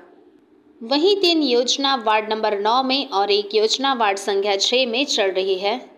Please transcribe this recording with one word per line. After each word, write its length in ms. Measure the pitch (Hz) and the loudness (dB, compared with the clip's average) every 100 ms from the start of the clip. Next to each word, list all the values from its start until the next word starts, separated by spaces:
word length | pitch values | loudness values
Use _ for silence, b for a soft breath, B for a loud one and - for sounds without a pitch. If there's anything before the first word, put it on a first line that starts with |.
| - - - _ _ _ _ _ | -16 -20 -20 _ _ _ _ _
वहीं 320 | 226 285 370 392 | -2 2 2 4
तीन 280 | 349 330 | 2 2
योजना 520 | 277 240 247 - 269 269 | 2 2 0 -2 0 0
वार्ड 340 | 220 214 214 | 0 0 0
नंबर 300 | 220 214 202 | -2 -2 0
नौ 240 | 208 254 | 2 2
में 260 | 262 269 254 | 2 -2 -2
और 220 | 190 202 | -2 0
एक 240 | 202 202 214 | 0 0 0
योजना 380 | 220 - 269 | 0 0 0
वार्ड 240 | 247 208 196 | 0 0 0
संख्या 380 | - 196 208 196 | -2 -2 0 0
छह 300 | - 247 247 | 0 0 0
में 180 | 220 285 | -2 -2
चल 260 | - 196 | 0 0
रही 240 | 185 190 185 | 0 -2 -2
है, 340 | 202 254 - | -2 -4 -8